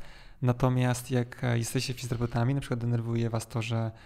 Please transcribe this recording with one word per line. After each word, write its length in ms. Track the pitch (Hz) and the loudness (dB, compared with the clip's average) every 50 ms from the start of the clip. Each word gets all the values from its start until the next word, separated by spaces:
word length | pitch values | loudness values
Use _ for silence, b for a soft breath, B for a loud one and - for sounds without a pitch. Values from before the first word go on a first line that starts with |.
| B B B B B B B B | B B B B B B B B
Natomiast 680 | 131 123 120 123 135 127 127 127 127 123 123 123 - - | 2 2 4 4 4 4 4 4 4 2 2 0 -2 0
jak, 340 | 131 123 120 123 - - - | 0 0 0 0 -4 -4 0
e, 140 | 123 117 117 | 0 0 0
jesteście 340 | 113 - - 131 - - 123 | 0 0 -2 -2 -2 -2 -4
fizjoterapeutami, 600 | - 127 120 127 120 120 117 - 117 117 123 139 | -6 -6 -4 -2 -2 -2 0 0 2 2 2 2
na 60 | 143 | 0
przykład 200 | - - 131 120 | -2 -2 -2 -2
denerwuje 500 | 117 120 120 117 113 117 117 117 117 113 | 0 0 0 0 0 0 0 0 0 0
was 160 | 113 110 - - | 0 -2 -4 -2
to, 140 | - 117 | -4 -4
że 280 | 110 117 113 113 113 110 110 B B | -2 0 0 0 0 -2 -4 B B